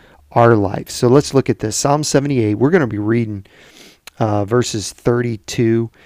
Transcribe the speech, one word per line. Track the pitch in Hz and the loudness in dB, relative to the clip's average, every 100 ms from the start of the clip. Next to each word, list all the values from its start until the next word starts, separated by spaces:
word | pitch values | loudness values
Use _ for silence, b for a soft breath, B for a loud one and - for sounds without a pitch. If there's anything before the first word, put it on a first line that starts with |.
| b b _ | b b _
our | 123 117 | 4 6
life. | 113 98 101 - | 4 2 -4 -10
So | - 123 | -2 2
let's | 135 - | 4 2
look | 135 123 | 0 0
at | 117 | -2
this. | 107 | -4
Psalm | - 143 147 | -4 -2 0
seventy-eight, | 147 143 139 135 107 | 0 0 0 0 0
we're | 107 180 | 2 2
gonna | 180 127 | 2 0
be | 104 | -2
reading, | 104 120 113 104 - B B B B B B - | -2 -2 -2 -6 -14 B B B B B B -4
uh, | 113 104 | -2 -2
verses | 101 123 120 110 95 | 0 0 -2 -4 -8
thirty-two | - - 120 120 113 - - 117 113 113 b | -6 -2 -2 -2 -8 -8 -2 0 0 -2 b